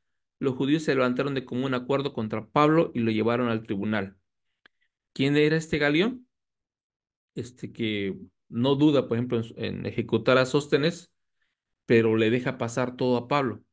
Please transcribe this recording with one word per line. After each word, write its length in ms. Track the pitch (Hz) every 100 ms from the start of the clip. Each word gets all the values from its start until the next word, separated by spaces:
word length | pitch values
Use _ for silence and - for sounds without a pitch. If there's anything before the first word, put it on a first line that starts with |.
| _ _ _ _
los 160 | 139 131
judíos 260 | 135 156
se 140 | 156 135
levantaron 400 | 127 123 139 135
de 100 | 127
común 300 | 123 135 127
acuerdo 380 | 123 139 139
contra 340 | - 110 113 -
Pablo 440 | 147 151 160 - 123
y 60 |
lo 100 | 113
llevaron 380 | 110 110 120 123
al 120 | 113
tribunal". 560 | 113 101 104 107 95 - _ _ _ _ _ _ _ _ _
¿Quién 240 | - 139 147
era 200 | 151 160
este 200 | 160 156
Galión? 500 | 147 151 214 254 _ _ _ _ _ _ _ _ _ _ _ -
Este 360 | 117 - 120
que 460 | - 110 104 98 90 - _ _
no 260 | 117 131 139
duda, 320 | 151 139 -
por 100 | 117
ejemplo, 200 | 123 120
en 60 |
su, 100 | 117 -
en 280 | 104 92 95
ejecutar 540 | 101 113 113 110 127
a 80 | 127
Sóstenes, 640 | 147 143 147 151 170 - _ _ _ _ _ _ _ -
pero 320 | 117 113 110
le 140 | 110
deja 260 | 123 123 127
pasar 380 | 117 127 127 123
todo 220 | 127 120
a 100 | 120
Pablo. 360 | 143 131 110 _